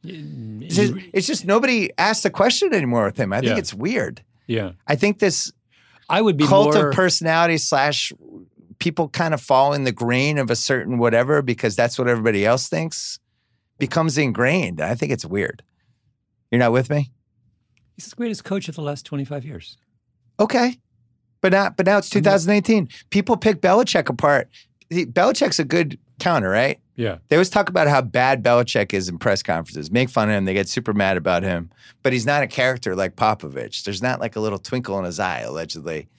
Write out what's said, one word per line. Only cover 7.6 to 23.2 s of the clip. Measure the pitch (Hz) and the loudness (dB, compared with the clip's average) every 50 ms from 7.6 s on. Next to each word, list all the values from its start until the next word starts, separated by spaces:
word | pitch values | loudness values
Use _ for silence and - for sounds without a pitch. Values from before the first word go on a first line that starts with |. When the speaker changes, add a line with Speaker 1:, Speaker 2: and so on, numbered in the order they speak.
| - - 151 135 139 147 143 - - - - - - - - - 92 _ _ _ _ 85 104 - | 0 0 2 2 2 2 0 -2 -4 -6 -8 -12 -20 -20 -20 -20 -20 _ _ _ _ -18 -10 -6
Speaker 2:
people | - 175 151 - 165 143 | -4 -4 -2 -2 -4 -2
kind | - - 175 160 | -2 -2 -2 0
of | 156 143 | -2 -2
fall | - - 135 131 135 143 | 0 2 4 4 4 2
in | 147 147 135 | 2 0 -2
the | 127 | -2
grain | - - 120 120 120 127 135 147 151 | -2 -2 -2 0 0 2 2 0 0
of | 143 131 113 | 0 0 0
a | 123 | -2
certain | 117 - - 139 123 80 90 127 120 | -2 -2 -2 -2 -2 -2 -2 -2 0
whatever | 117 117 113 117 123 131 151 147 | 2 2 4 2 2 2 2 0
because | 135 127 117 - - 110 92 | 0 0 -2 -2 -2 -2 0
that's | - 120 120 - - | 0 0 0 0 0
what | 127 123 | 0 0
everybody | 120 113 110 117 107 98 101 | 0 2 2 2 2 2 2
else | 110 120 127 - - | 2 2 0 0 -4
thinks | - 160 160 160 - - - - - - _ _ _ _ _ _ _ _ _ _ _ - | -4 -4 -4 -6 -8 -10 -10 -10 -12 -14 _ _ _ _ _ _ _ _ _ _ _ -6
becomes | 139 127 - - 160 165 123 143 | -4 -2 0 0 0 0 0 0
ingrained. | 151 131 - - 123 131 160 190 98 90 87 78 | 0 0 0 0 0 2 2 0 -2 -4 -6 -4
I | 78 90 123 | -4 -4 -4
think | 120 - - | -4 -4 -4
it's | 123 - - | -4 -4 -6
weird. | 78 90 101 92 - - - _ _ _ _ _ _ _ _ _ _ _ _ _ _ _ _ _ - | -6 -4 -4 -4 -4 -6 -10 _ _ _ _ _ _ _ _ _ _ _ _ _ _ _ _ _ -2
You're | - 120 | 0 2
not | 123 117 | 4 4
with | 117 131 131 127 | 4 2 0 0
me? | 147 147 143 - - _ _ _ _ _ _ _ _ _ _ _ _ _ _ _ _ | -2 -2 -2 -4 -8 _ _ _ _ _ _ _ _ _ _ _ _ _ _ _ _
Speaker 1:
He's | - - | -20 -20
the | - - | -16 -10
greatest | - 240 233 214 - - | -8 -6 -6 -6 -8 -8
coach | - 190 202 - - | -6 -6 -6 -6 -8
of | 147 | -10
the | 170 | -8
last | 156 143 147 139 - | -8 -8 -8 -8 -10
twenty-five | - 151 143 139 131 143 143 123 | -8 -8 -8 -6 -6 -8 -10 -10
years. | 151 135 85 - - - _ _ _ _ _ _ _ _ _ _ _ _ - | -12 -14 -16 -16 -20 -20 _ _ _ _ _ _ _ _ _ _ _ _ 0
Speaker 2:
Okay. | 208 214 - 254 240 254 247 - _ _ _ _ _ _ _ _ _ _ _ _ | 2 2 2 2 2 0 -2 -6 _ _ _ _ _ _ _ _ _ _ _ _
But | - 190 | 2 4
not, | 180 196 196 185 - | 4 4 2 2 0
but | - 185 | 0 2
now | 185 202 202 | 4 4 2
it's | 196 - - | 2 0 0
Speaker 1:
I'm | 208 | 2
not | 151 | 4
Speaker 2:
two | 202 | 4
thousand | 196 196 160 175 | 4 4 4 2
eighteen. | 208 208 - - 220 214 165 - - - - - | 2 2 4 2 2 2 2 -2 -8 -16 -8 -2
People | - 202 | -2 0